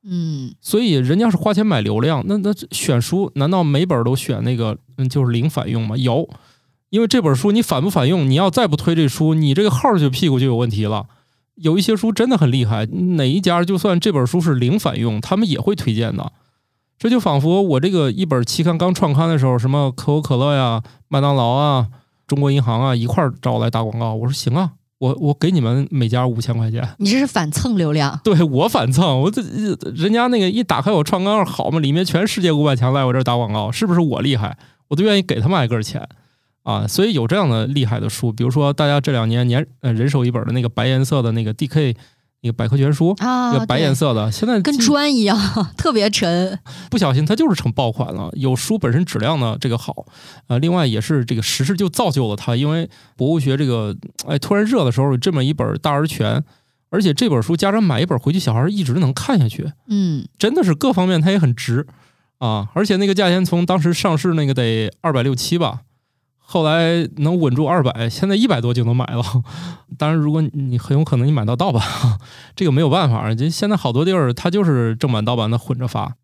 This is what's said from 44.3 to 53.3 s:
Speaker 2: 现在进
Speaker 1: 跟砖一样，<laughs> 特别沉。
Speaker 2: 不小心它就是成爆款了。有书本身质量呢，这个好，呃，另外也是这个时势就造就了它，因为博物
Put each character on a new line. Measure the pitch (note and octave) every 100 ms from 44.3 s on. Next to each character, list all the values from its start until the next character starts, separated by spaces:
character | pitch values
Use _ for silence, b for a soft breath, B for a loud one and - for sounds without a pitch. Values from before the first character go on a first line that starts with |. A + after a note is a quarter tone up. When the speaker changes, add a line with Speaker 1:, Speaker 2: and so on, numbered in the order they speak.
Speaker 2:
现 | G#2+ A3
在 |
进 | A3+
Speaker 1:
跟 | F#3+ C#4+
砖 | A#3 D4 D4
一 | C4
样， | G3+ A3 G3
<laughs> | A3+ F3+ -
特 | -
别 | A#3 G#3
沉。 | G#3 F3 F3 F#3 F#3+ B B B
Speaker 2:
不 | A#3+
小 | D#3+
心 | C3 D3+
它 |
就 | A3 D#4+
是 | F3
成 | -
爆 | A2+ B2
款 | A2+ B2+
了。 | - E2
有 | - C3
书 | B2+ - A3
本 | B2
身 | B2+
质 | F3+ G#2+
量 | A#2 D#3
呢， | A#2 A2
这 | B2+
个 | A#2
好， | - - - B B B _
呃， | B2
另 | E3
外 | F3+ C#3
也 | G#2+
是 | - D3+
这 | A#2
个 | A2+
时 | G#2+ -
势 | C3+
就 | F#3+ F#3+
造 | - G#3+
就 | C#3 A2+
了 | G2+
它， | -
因 | A#2 D3
为 | D#3+ E3 b b -
博 |
物 | C3